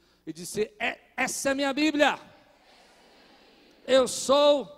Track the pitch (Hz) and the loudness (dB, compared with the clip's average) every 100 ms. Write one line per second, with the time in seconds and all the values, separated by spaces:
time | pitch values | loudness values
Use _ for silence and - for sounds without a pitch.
0 | _ _ - 160 175 - 214 - 240 - | _ _ -16 -14 -10 -6 -6 -6 -8 -8
1 | _ - 262 - 269 269 277 262 302 294 | _ -6 -6 -4 -4 -2 -2 0 0 2
2 | 285 175 - - _ _ _ _ _ _ | 2 0 -8 -20 _ _ _ _ _ _
3 | _ _ _ _ _ _ _ _ - 262 | _ _ _ _ _ _ _ _ 0 2
4 | 247 - - 277 294 294 185 | 2 -2 0 4 4 4 0